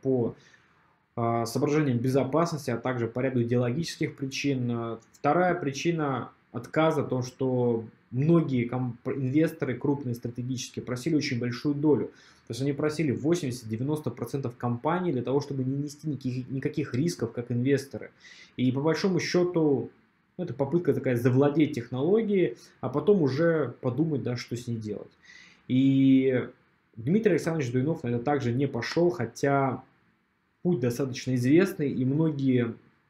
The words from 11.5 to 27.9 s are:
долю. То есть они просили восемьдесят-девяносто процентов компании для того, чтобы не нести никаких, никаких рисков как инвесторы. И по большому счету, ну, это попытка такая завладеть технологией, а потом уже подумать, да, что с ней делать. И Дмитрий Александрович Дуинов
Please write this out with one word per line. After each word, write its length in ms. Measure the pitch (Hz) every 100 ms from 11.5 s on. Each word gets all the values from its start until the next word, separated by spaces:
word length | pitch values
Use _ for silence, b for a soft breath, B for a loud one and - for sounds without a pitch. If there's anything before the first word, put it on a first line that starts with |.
| - 147
долю. 360 | 143 156 117 92 B B B -
То 40 |
есть 80 | 117
они 120 | 143
просили 400 | 135 151 151 151
восемьдесят-девяносто 1000 | 101 143 175 131 117 110 110 139 151 123
процентов 460 | - 120 139 123 -
компании 560 | 123 120 151 180 175
для 100 | 127
того, 180 | 123 139
чтобы 240 | 139 135
не 120 | 127 139
нести 300 | 147 - 156
никаких, 400 | 127 127 127 123
никаких 440 | 135 143 160 -
рисков 380 | 123 170 - 113
как 180 | 123 120
инвесторы. 600 | 120 131 135 - 107 95 B B B B -
И 140 | 127
по 100 | 135
большому 380 | 156 156 196 170
счету, 720 | - 180 175 170 151 127 - _ _ _ _ -
ну, 60 |
это 100 | 175
попытка 400 | 127 135 175 143
такая 220 | 135 135 117
завладеть 560 | 127 127 143 156 143
технологией, 840 | 120 - 127 156 220 208 190 165 B B B
а 80 | 127
потом 340 | 143 208 202
уже 520 | 135 131 165 160 123 -
подумать, 420 | 127 127 160 135
да, 140 | 117 120
что 180 | -
с 140 | 117 120
ней 80 | 113
делать. 340 | 104 98 - _ B B B B -
И 800 | 127 135 135 135 131 131 123 - - _ _ _
Дмитрий 380 | 113 117 214 214
Александрович 400 | 151 170 165 123
Дуинов 320 | 127 147